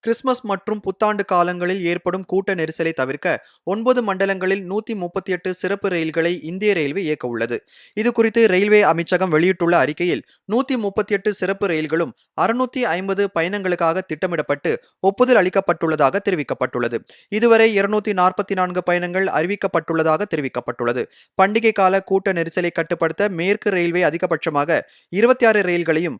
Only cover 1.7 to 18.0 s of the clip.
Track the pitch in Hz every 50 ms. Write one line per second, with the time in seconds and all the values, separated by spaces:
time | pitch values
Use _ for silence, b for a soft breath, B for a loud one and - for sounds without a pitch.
1.7 | 185 196 180 170 175 175 _ 180 175 190 190 _ - 190 190 - 196 180 165 156
2.7 | 160 - 165 165 160 - 131 127 139 147 - 185 151 107 b b b b b -
3.7 | 190 214 226 247 254 247 233 208 190 185 196 196 196 190 180 185 190 202 190 175
4.7 | 190 214 220 - 226 202 180 175 _ 196 185 - 185 175 _ 185 180 - - 185
5.7 | 196 202 - 196 180 170 160 160 151 165 165 170 180 165 143 156 170 190 214 214
6.7 | 202 180 156 139 143 190 196 151 151 147 - 123 117 113 113 117 120 107 _ b
7.7 | b b b b b 208 214 240 233 - 226 226 214 233 226 214 185 185 202 208
8.7 | 208 208 208 156 165 165 170 - - 175 185 185 160 156 165 185 190 180 180 170
9.7 | 175 170 131 135 151 - 175 180 160 117 - b b b b - 202 240 269 -
10.7 | 269 240 214 202 190 - 208 - 214 190 190 220 202 - - 180 196 196 214 190
11.7 | 170 156 156 151 156 165 170 135 110 _ _ _ _ - 160 196 226 247 254 247
12.7 | - 262 254 202 165 180 190 196 196 185 202 196 _ 170 165 175 196 208 190 185
13.7 | 180 170 170 165 165 180 185 _ 156 147 - 180 175 160 147 - 147 139 _ 170
14.7 | 135 - b b b b - 190 196 - 254 240 254 220 180 185 180 196 196 -
15.7 | 175 160 - 160 160 147 147 135 135 202 196 - 185 160 143 - 131 - 127 127
16.7 | - 123 120 120 120 113 - B B B B B - 214 208 233 226 220 220 226
17.7 | 220 196 196 202 214 214